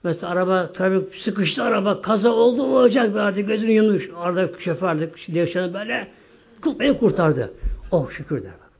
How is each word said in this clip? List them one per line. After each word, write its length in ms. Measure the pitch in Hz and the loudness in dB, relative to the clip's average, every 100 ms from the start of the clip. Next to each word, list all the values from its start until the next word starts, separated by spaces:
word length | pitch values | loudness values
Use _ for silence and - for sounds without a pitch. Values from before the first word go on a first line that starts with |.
Mesela 280 | 180 165 175 | -4 -4 -2
araba, 400 | 180 185 185 175 | 0 2 0 0
trafik 440 | - 190 190 190 - | -2 2 2 -2 -6
sıkıştı, 480 | - 190 175 - | -6 -2 -2 0
araba 380 | 233 208 196 196 | 0 2 2 0
kaza 300 | 196 214 226 | 0 2 4
oldu, 320 | 226 233 240 | 6 4 4
olacak 520 | 269 262 247 240 226 208 | 2 4 4 4 0 0
be 40 | |
artık 280 | 202 190 202 | -2 -2 -2
gözünü 240 | 214 220 | -2 2
yummuş. 380 | 220 214 190 - 170 | 4 4 2 -2 -6
Arada 440 | 175 180 170 170 | -4 0 -2 -4
şoför 280 | 180 170 180 | -6 -2 -2
artık 280 | 156 160 - - | -2 -4 -8 -6
devşanı 460 | 165 170 180 180 | -2 0 -2 -4
böyle 340 | 190 214 240 202 - - - _ - | -6 -6 -8 -8 -18 -20 -20 _ -6
kutlayıp 380 | 320 - 285 262 | -4 0 0 2
kurtardı. 540 | 220 156 165 131 107 - - - - | 2 4 2 2 -4 -6 -6 -6 -2
"Oh 200 | 175 131 | -2 -2
şükür." 320 | - 143 139 | -10 -6 -6
der 80 | 92 | -8
bak. 200 | - - | -18 -20